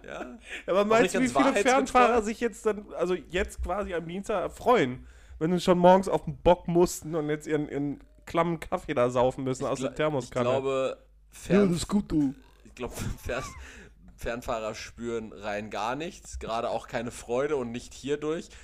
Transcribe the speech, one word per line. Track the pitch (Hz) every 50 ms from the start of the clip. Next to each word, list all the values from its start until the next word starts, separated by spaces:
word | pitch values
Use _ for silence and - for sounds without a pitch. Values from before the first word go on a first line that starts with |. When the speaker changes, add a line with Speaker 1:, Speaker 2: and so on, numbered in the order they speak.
| -
Speaker 1:
ja. | - - -
Speaker 2:
Ja, | - 254 247 233 - - - - -
aber | - 175 190
Speaker 1:
Auch | 208
Speaker 2:
meinst | 208 220 226 262 269 -
du, | 233
Speaker 1:
nicht | 262 247
Speaker 2:
wie | 247
Speaker 1:
ganz | 262 262 269 - 202
Speaker 2:
viele | 202
Speaker 1:
wahrheitsgetreu. | 247
Speaker 2:
Fernfahrer | 254 277 269 - - 247 247 233 233 240 208
sich | 208 233 -
jetzt | 240 233 - - -
dann, | 214 208 208 208 - 139
also | 151 165 180 185
jetzt | 180 131 - - 180 208 202 - - -
quasi | 180 175 208 196 196 175
am | 165 170
Dienstag | 165 175 196 202 - 220 185 165 -
freuen, | - - - 214 247 214 147 123 127 131 - - - - - - -
wenn | - 156 170
sie | 180 175
schon | - 190 180
morgens | 180 175 180 185 196 190 -
auf | - 160 -
den | 160 147
Bock | - - 165 175 175 -
mussten | - 170 170 180 165 - - - 151 160
und | 165 151 151
jetzt | 151 151 -
ihren, | - 156 147 151 -
ihren | - 143 143 147 135 - - - _ - -
klammen | - - 170 170 175 170 156
Kaffee | - - - 180 - - 147
da | 131 123 127
saufen | 123 127 120 131 131 - 135
müssen | 127 131 - -
Speaker 1:
Ich | 120
Speaker 2:
aus | 131 127
der | 135 131
Speaker 1:
gla-, | -
Speaker 2:
Thermoskanne? | - 151 156 151 131 120 - - 127 120 123
Speaker 1:
ich |
glaube, | 131 135 131 135 135 131 131 120 -
Speaker 2:
Ja, | - _ _ _ _ _ _
Speaker 1:
Fern-, | - - - - 175 202 202 185 175
Speaker 2:
das | 160 -
ist |
gut, | - 202 208 202 -
du. | 170 156 143 135 - - - - - _ -
Speaker 1:
ich | - -
glaub, | - 123 113 -
<laughs> | - - - - - -
Fern-, | - 123 127 1077 1077 - - - - - - - - - - - - -
Fernfahrer | - - 123 117 123 123 - 120 113 110 107 110
spüren | - - - - - 117 117 117 117 110 107 -
rein | 92 101 107 101 104 107 107
gar | 104 101 104 113 127
nichts, | 143 160 175 - - - - -
gerade | - - 101 110 113 117 107
auch | 98 113 -
keine | - - 120 117 120
Freude | - - - - 120 127 143 147 151
und | 139 123 117
nicht | 117 123 - -
hierdurch, | - - - 135 147 147 147 151 160 175 - - - -